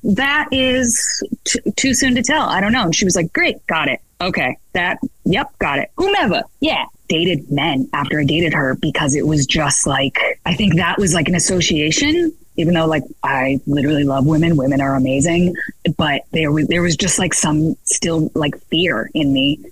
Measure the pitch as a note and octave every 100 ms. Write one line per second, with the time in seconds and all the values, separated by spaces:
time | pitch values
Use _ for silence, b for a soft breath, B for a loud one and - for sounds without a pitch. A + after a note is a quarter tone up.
0 | A3 G3 C#4 D4 C#4+ C4 B3+ B3+ A#3+ -
1 | - - - - - - - - C4+ A#3+
2 | C4+ B3 A#3+ D#4 - F3+ G3+ B3 G3 D#3+
3 | F#3+ F3+ E3 - A#3 - - E3 C#3+ B2
4 | - - F3+ F3 B2+ - - F3+ F3 -
5 | - - - G#3 D4 - D#3+ C#3 - -
6 | F#4+ G4+ C4 D#3 - - D#4 A#3 - -
7 | - E3 F3 D#3 - D3 D#3+ C3+ B2+ C#3+
8 | C#3+ D3+ C#3 E3 E3 C#3 C3+ B2+ D#3 -
9 | D3+ C#3+ D3+ D3+ C3+ D#3+ C#3+ - D3 C3+
10 | C#3 - - B4+ F#3 E3 G3+ D#3+ F3 G3
11 | F#3+ E3+ C#3+ F3+ - F#3 - D#3 D3+ -
12 | C#4+ E4+ E4 - - - E3 E3+ D#3+ D#3
13 | - - - C3+ C3+ C3+ - C#3+ D3 D3
14 | C#3+ C3+ C#3 D#3 E3 D3+ C3 C#3 C3+ C3+
15 | C3 C3+ E3+ E3+ F3+ B B - - -
16 | D#3 C#3 - D#3+ D3+ D#3 C#3+ E3+ F3 D3
17 | F3+ - F3+ - D#3 D3+ D#3 - - -
18 | E3+ E3 D#3 D#3 D3 - - E3 F3+ A2
19 | A2 D#3 C#3+ C3+ C#3 - -